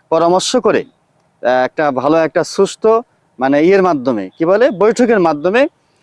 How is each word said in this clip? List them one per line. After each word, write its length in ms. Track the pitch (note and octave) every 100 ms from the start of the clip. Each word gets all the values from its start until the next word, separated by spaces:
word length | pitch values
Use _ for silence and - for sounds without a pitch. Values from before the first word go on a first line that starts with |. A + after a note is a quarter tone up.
| -
পরামর্শ 460 | D#3+ E3+ F3+ - B3+
করে, 260 | G#3 B2+
আহ, 840 | - _ _ _ _ - A#2+ B2+ B2+
একটা 260 | - D3
ভালো 260 | B2+ C#3 E3
একটা 260 | D#3+ F3
সুস্থ, 440 | D3+ - G3 - A3 A3+ - _ _ -
মানে, 240 | C3+ C#3+
ইয়ের 180 | E3+ G3
মাধ্যমে, 480 | F#3 D3 B2 A2 F#2+ -
কি 80 | D#3+
বলে, 240 | G#3 C#4+
বৈঠকের 500 | F3+ G#3+ A3+ A#3+ A3
মাধ্যমে, 480 | E3 D3 F3 A3+ D4+ _ _ _